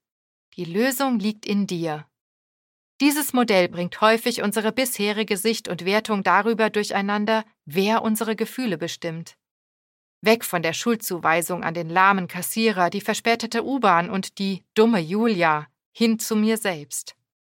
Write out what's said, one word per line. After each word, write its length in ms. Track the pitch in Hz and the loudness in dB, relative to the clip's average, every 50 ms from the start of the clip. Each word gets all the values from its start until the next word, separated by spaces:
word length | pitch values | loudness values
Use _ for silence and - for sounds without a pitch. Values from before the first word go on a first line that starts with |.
| _ _ _ _ _ _ _ _ _ _ - | _ _ _ _ _ _ _ _ _ _ -10
Die 100 | - 175 | -10 -8
Lösung 540 | 165 170 202 247 269 - - 277 262 247 208 | -4 0 0 0 0 0 0 0 0 0 0
liegt 260 | 190 214 214 - - | 0 -2 -4 -4 -4
in 220 | - 208 202 196 | -2 -2 0 0
dir. 380 | - 180 165 165 160 151 151 156 _ _ _ _ _ _ _ _ _ _ _ _ _ _ _ _ _ _ - | -2 -2 -2 -2 -4 -4 -6 -10 _ _ _ _ _ _ _ _ _ _ _ _ _ _ _ _ _ _ 2
Dieses 300 | 269 294 277 302 285 - | 2 2 2 2 -2 0
Modell 380 | - 247 240 226 202 185 175 175 | 0 0 2 4 4 4 4 2
bringt 320 | - 175 175 175 - - | 0 -4 -6 -4 -2 2
häufig 400 | 214 220 226 226 - 247 240 - | 4 4 4 4 0 -2 -2 -2
unsere 320 | - 208 202 226 202 220 220 | -2 -2 -2 0 -2 -2 0
bisherige 640 | 254 262 254 - - 202 208 208 214 220 - 208 | 0 -2 -2 -2 -2 -2 -2 0 -2 -2 -2 -2
Sicht 320 | 180 - 226 226 - - - | 0 0 0 -2 -2 -4 -8
und 160 | 175 156 175 | -8 -4 -2
Wertung 360 | 190 202 214 220 - 214 196 | 0 0 0 0 0 -2 0
darüber 480 | 196 185 175 196 202 226 233 208 220 214 | 2 4 4 4 4 2 0 0 0 0
durcheinander, 760 | - 208 208 - - 196 196 202 202 208 208 220 220 220 220 _ _ _ - | 0 -2 -2 -2 -2 -2 -2 -2 -2 -2 0 0 0 0 -2 _ _ _ -14
wer 380 | 147 147 190 190 208 220 220 | -6 -2 0 0 2 2 0
unsere 340 | - 220 220 214 233 220 220 | 0 0 -2 -2 -2 -4 -2
Gefühle 420 | 220 226 220 - - 262 220 175 | -4 -4 -6 -4 -6 -4 -4 -4
bestimmt. 600 | 156 170 165 - - - 170 160 165 165 - - _ _ _ _ _ _ _ _ _ _ _ _ _ _ _ _ _ | -4 -6 -8 -8 -8 -8 -8 -8 -8 -12 -14 -18 _ _ _ _ _ _ _ _ _ _ _ _ _ _ _ _ _
Weg 220 | - 214 226 233 - | 2 2 2 2 0
von 180 | - - 170 | -4 -4 -2
der 120 | 160 160 156 | -2 -2 -2
Schuldzuweisung 880 | - - 233 233 220 - - 185 160 165 160 160 175 165 - 180 170 - | -2 -2 -2 -2 -2 -2 -6 -6 -2 0 2 2 2 0 -2 -6 -4 -4
an 100 | 165 165 | -6 -6
den 160 | 170 170 160 | -6 -6 -2
lahmen 380 | 170 185 190 196 202 190 175 | 2 4 6 6 4 2 0
Kassierer, 600 | - - 180 175 - - 226 226 220 202 185 175 175 | -6 -8 -8 -8 -6 -2 0 2 2 2 2 0 0
die 100 | - 202 | 0 -2
verspätete 640 | - - 208 - - 233 233 233 226 226 - 233 - | -4 -4 -4 -2 0 0 0 0 -2 -4 -4 -4 -4
U-Bahn 460 | 233 269 262 233 202 175 170 175 175 | -2 -2 2 4 4 4 4 2 0
und 280 | 190 190 190 - - | -4 -6 -6 -6 -8
die 280 | - 196 190 190 175 _ _ - | -6 -4 -4 -4 -6 _ _ 2
dumme 260 | 214 220 233 233 185 | 4 4 4 4 2
Julia, 680 | 160 156 190 214 233 233 214 170 170 160 151 151 151 _ _ _ _ _ _ | 0 0 -2 0 2 2 2 4 4 4 2 2 -2 _ _ _ _ _ _
hin 260 | - 233 226 226 220 | 0 2 2 2 0
zu 160 | - - 226 | -2 -2 0
mir 220 | 214 214 220 220 | 2 2 2 0
selbst. 580 | 214 - 202 170 151 147 - - - - - - _ _ _ _ _ _ _ | 0 -2 -4 -4 -6 -10 -10 -10 -12 -12 -12 -20 _ _ _ _ _ _ _